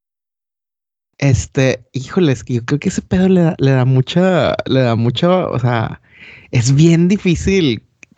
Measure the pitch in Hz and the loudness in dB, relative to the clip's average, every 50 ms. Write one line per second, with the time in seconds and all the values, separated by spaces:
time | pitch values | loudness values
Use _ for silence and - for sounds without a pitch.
0 | _ _ _ _ _ _ _ _ _ _ _ _ _ _ _ _ _ _ _ _ | _ _ _ _ _ _ _ _ _ _ _ _ _ _ _ _ _ _ _ _
1 | _ _ _ - 143 139 120 - - - - 139 131 131 - - - _ - 127 | _ _ _ -2 0 0 0 -2 -4 -6 -2 0 0 0 0 -4 -8 _ -12 -12
2 | 131 - - 196 180 143 127 - - - 127 117 117 - 147 143 - 196 - - | -10 -6 -2 0 0 0 0 -2 -4 -6 -6 -6 -4 -4 -4 -4 -4 -4 -6 -6
3 | - - 202 185 185 190 190 180 170 160 - - - 135 135 131 123 127 131 127 | -6 -4 -2 0 2 2 2 2 2 0 0 0 0 2 2 2 2 2 2 0
4 | 131 - - 175 185 190 185 156 117 80 - - - - 123 131 127 120 113 110 | 0 0 0 0 0 2 2 2 0 0 -2 -4 -4 -2 0 0 2 2 0 0
5 | 117 120 120 - 175 175 185 185 165 - - 123 120 120 120 113 - - - - | 0 -2 -2 0 0 0 2 0 0 -2 -4 -2 -2 -2 -2 -2 -4 -4 -8 -12
6 | _ _ _ - - - - - - - - 127 110 127 135 143 160 170 165 165 | _ _ _ -20 -20 -20 -20 -20 -10 -4 -4 -2 0 2 4 4 4 4 4 4
7 | 175 180 208 190 - 185 160 - - 196 190 196 165 135 113 - - _ _ _ | 2 2 0 0 0 -2 -2 -2 0 0 0 0 0 0 -2 -4 -8 _ _ _
8 | - - - | -20 -20 -20